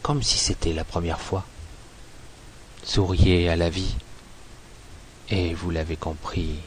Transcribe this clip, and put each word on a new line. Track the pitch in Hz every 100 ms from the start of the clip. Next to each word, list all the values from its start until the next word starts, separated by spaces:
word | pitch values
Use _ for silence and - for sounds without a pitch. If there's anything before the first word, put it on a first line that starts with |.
comme | - 147
si | 123 -
c'était | - 85 -
la | 80
première | 82 - 85 80
fois. | - 95 - - - - - - - - - - - - - -
Souriez | - - 92 92 - 90 87
à | 82
la | 87
vie, | 87 95 - - - - - - - - - - - - - -
et | 101 87 85
vous | 90
l'avez | 82 80 82
compris | - 78 - - 80 78